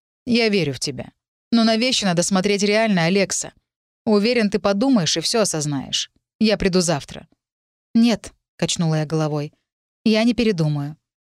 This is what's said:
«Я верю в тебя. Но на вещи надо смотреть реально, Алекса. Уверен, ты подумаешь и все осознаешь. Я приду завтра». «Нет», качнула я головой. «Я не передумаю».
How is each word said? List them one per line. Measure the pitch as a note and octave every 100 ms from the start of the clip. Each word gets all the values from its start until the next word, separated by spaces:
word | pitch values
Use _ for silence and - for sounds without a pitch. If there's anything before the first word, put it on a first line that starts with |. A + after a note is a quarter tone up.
| _ _ -
«Я | A#3 A3
верю | G3+ C#3+
в | B2+
тебя. | - B2+ - - _ _ _
Но | A#3
на | A3+ A3+
вещи | B3+ B3 G3+
надо | E3+
смотреть | F3 F#3+ G3 G3+
реально, | G3+ G#3+ A3+ F#3+ E3
Алекса. | G3 F#3+ - - - _ _ _ _ -
Уверен, | G#3 A3 B3 G#3
ты | G#3
подумаешь | G3+ G3+ C4+ B3 D#3 E3
и |
все | - A#3
осознаешь. | G3 D#3+ D3 C#3 - - - _ _ -
Я | A3 F#3
приду | F#3 F3+
завтра». | E3+ C#3+ - - - _ _ _ _ _ _
«Нет», | A#3 A#3 G#3 - - _ -
качнула | E3 - E3 D#3
я | D3+
головой. | D#3+ D#3 D3 D3+ - _ _ _ _ A3
«Я | G#3+
не | A#3
передумаю». | A#3+ A3+ F3 D3+ D3 C#3+ D#3 _ _ _